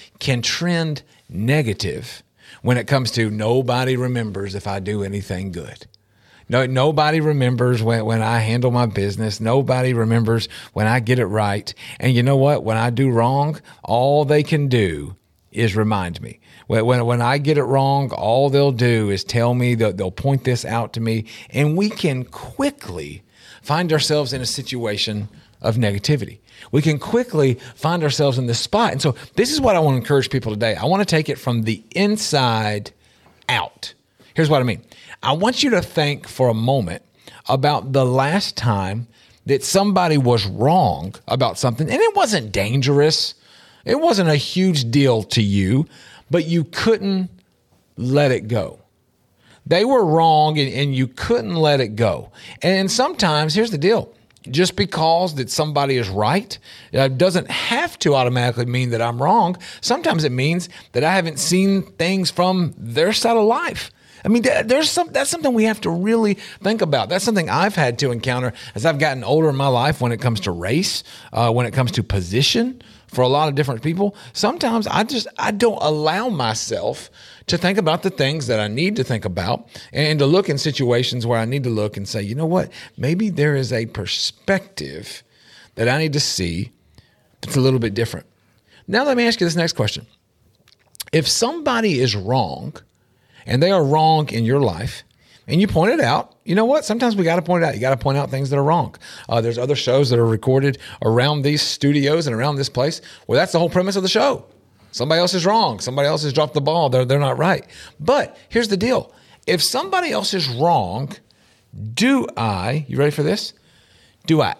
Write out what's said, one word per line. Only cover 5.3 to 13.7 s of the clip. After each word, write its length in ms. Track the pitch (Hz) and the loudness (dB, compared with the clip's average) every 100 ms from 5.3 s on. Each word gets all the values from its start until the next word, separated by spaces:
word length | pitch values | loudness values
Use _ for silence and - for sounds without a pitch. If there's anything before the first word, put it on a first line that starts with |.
| 92 95 | -6 -6
good. 340 | 87 60 - - _ _ _ _ - - | -10 -12 -18 -20 _ _ _ _ -20 -4
No, 160 | 123 131 | -2 0
nobody 540 | 131 147 151 151 160 | 2 2 2 2 2
remembers 600 | 151 147 127 123 123 120 | 2 2 0 2 2 2
when, 220 | 113 117 110 | 0 0 0
when 160 | 113 | 0
I 160 | 110 117 | 0 0
handle 320 | 110 120 123 | 0 0 0
my 160 | 123 120 | 2 0
business. 520 | 101 101 95 110 98 | 0 -2 -2 -4 -2
Nobody 540 | 110 131 127 127 131 | 0 2 2 0 0
remembers 560 | 120 113 117 110 113 - - - | 0 2 2 2 0 -2 -12 -8
when 140 | - 107 | -2 2
I 140 | 127 | 2
get 180 | 113 123 | 2 0
it 80 | 98 | 0
right. 460 | 107 104 101 - - - - | 0 0 -2 -6 -14 -18 -4
And 140 | 127 | 0
you 80 | 120 | 2
know 140 | 120 135 | 4 4
what? 280 | 139 143 | 4 2
When 120 | 104 110 | 0 0
I 120 | 120 | 0
do 200 | 117 135 | 2 2
wrong, 500 | 117 120 139 147 147 - | 4 2 2 -2 -4 -14